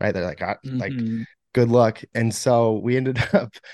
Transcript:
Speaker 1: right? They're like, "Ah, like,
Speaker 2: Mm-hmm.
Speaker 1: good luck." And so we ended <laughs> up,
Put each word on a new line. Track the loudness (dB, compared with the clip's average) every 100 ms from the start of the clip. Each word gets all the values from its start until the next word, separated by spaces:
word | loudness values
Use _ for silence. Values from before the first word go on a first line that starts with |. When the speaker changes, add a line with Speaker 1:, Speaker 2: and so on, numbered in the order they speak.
Speaker 1:
right? | -2
They're | -2
like, | -4 -6
"Ah, | -6 -8 -6 -6
like, | -4
Speaker 2:
Mm-hmm. | -4 -4 -6 -8 _ _
Speaker 1:
good | 2 4
luck." | 6 4 0 -8
And | -2 -2
so | 0 2 4 2 0
we | 0 0
ended | 0 -2
<laughs> | 0
up, | 0 -2 -12 -20